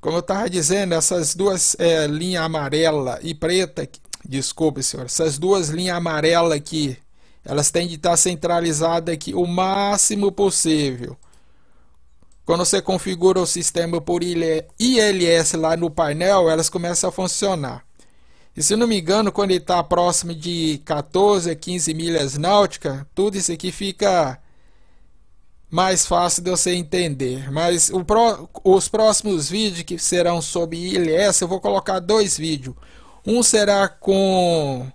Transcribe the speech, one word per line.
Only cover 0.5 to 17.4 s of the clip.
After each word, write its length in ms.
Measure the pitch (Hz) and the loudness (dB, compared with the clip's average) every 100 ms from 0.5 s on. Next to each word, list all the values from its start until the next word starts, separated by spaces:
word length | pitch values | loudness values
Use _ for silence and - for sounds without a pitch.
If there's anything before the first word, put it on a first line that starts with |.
| 180 151 190 196 | -2 0 0 0
essas 400 | 165 156 180 156 | 0 0 0 -2
duas, 440 | 170 196 190 - - | 0 0 0 0 2
é, 280 | 170 160 151 | 2 2 0
linha 340 | 151 180 180 | -2 -2 -2
amarela 760 | 160 160 143 147 160 151 131 117 | -2 -4 -2 2 2 2 -2 -6
e 100 | 165 | -8
preta, 540 | 160 160 185 185 - 143 - - - - | -6 -2 0 -2 -6 -10 -12 -18 -16 -8
desculpe, 560 | 135 131 - 160 143 | -6 -6 -2 -2 0
senhor, 220 | 131 - 127 | -6 -6 -6
essas 320 | - 160 139 | -2 -2 0
duas 320 | 180 196 160 | 2 2 2
linhas 260 | 160 180 175 | -2 -2 -2
amarelas 560 | 170 156 156 170 170 | -2 0 4 4 4
aqui, 460 | 151 143 160 143 123 - - - - - | 0 -2 -4 -4 -4 -14 -20 -20 -20 -6
elas 260 | 139 147 | -2 0
têm 160 | 170 175 | 0 -2
de 80 | 165 | -2
estar 220 | 175 170 | 0 2
centralizadas 960 | 185 170 170 170 170 151 165 170 165 | 2 0 -2 0 0 0 0 0 -2
aqui 200 | 160 - | -6 -6
o 140 | - 175 | -2 -2
máximo 840 | 175 190 196 202 202 - 208 202 | 0 0 0 0 2 0 2 0
possível. 840 | 196 202 - 160 156 143 127 117 123 - - - - - - - - - - - - - | 2 0 2 0 2 0 -4 -12 -14 -20 -20 -20 -20 -20 -20 -20 -20 -20 -20 -20 -20 -2
Quando 180 | 170 | 0
você 160 | 180 196 | 2 -2
configura 600 | 190 190 - 180 180 185 | 0 -4 -4 0 2 2
o 80 | 170 | 0
sistema 520 | 175 170 - 170 170 | -2 -4 -2 -2 -4
por 220 | 160 175 | -2 -2
I 760 | 175 170 165 160 - - 233 254 | -2 -2 -2 -2 -4 -2 2 4
L 260 | 214 190 170 | 4 2 4
S 320 | 170 165 160 | 4 2 0
lá 180 | 160 170 | 0 0
no 140 | 170 | -2
painel, 580 | 156 160 147 180 202 170 | -2 -2 0 2 4 4
elas 220 | 160 165 | 2 0
começam 400 | 180 175 175 185 | -4 -4 -2 -2
a 40 | |
funcionar. 680 | 175 185 - | -2 -4 -2